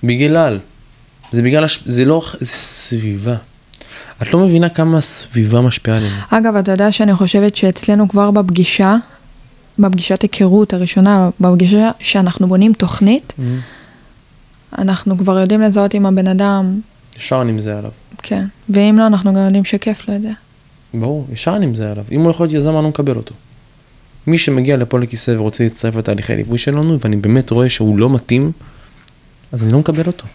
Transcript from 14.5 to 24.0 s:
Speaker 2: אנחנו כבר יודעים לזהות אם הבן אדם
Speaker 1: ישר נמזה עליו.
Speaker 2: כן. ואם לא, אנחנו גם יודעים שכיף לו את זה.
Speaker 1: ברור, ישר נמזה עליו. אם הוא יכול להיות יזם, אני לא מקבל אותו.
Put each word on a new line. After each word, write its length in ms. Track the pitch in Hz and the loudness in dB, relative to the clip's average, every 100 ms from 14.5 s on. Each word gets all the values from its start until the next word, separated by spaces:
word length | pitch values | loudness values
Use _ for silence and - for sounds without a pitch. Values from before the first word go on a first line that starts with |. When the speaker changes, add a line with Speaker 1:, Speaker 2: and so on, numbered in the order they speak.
| _ _ - | _ _ -6
Speaker 2:
אנחנו 400 | 190 185 - 185 | -4 -2 -2 -2
כבר 200 | 190 190 | 0 0
יודעים 220 | 185 214 | 2 2
לזהות 340 | 220 202 202 | 2 2 0
אם 120 | 208 196 | 0 2
הבן 200 | 190 190 | 2 2
אדם 540 | 185 202 196 190 190 220 _ - - | 0 0 0 0 -4 -8 _ -20 -18
Speaker 1:
ישר 280 | - 131 | -4 -2
נמזה 340 | 120 110 107 104 | 0 -2 -4 -8
עליו. 120 | 107 - - - | -10 -14 -20 -20
Speaker 2:
כן. 220 | - 202 196 - - | -8 -6 -6 -10 -2
ואם 280 | 202 202 214 | 2 4 4
לא, 80 | 220 | 4
אנחנו 280 | 208 196 | 2 2
גם 60 | 190 | 0
יודעים 240 | 196 196 | 2 0
שכיף 440 | 190 196 226 214 - | 0 -4 -4 -8 -6
לו 80 | 202 | -6
את 60 | |
זה. 80 | 214 214 _ _ _ _ _ | -6 -10 _ _ _ _ _
Speaker 1:
ברור, 320 | 117 113 151 135 | -6 -4 -6 -8
ישר 260 | 117 - 196 | -8 -4 -2
נמזה 320 | 180 110 107 | -2 -2 -6
עליו. 140 | 104 104 | -8 -6
אם 80 | 143 | 0
הוא 100 | 165 | 0
יכול 160 | 165 170 | 0 -2
להיות 80 | 151 | 0
יזם, 140 | 147 | 0
אני 80 | 156 | 0
לא 60 | 156 | -2
מקבל 280 | 147 139 120 | -2 -2 -4
אותו. 180 | 113 - - - - _ _ - | -6 -16 -20 -20 -20 _ _ -20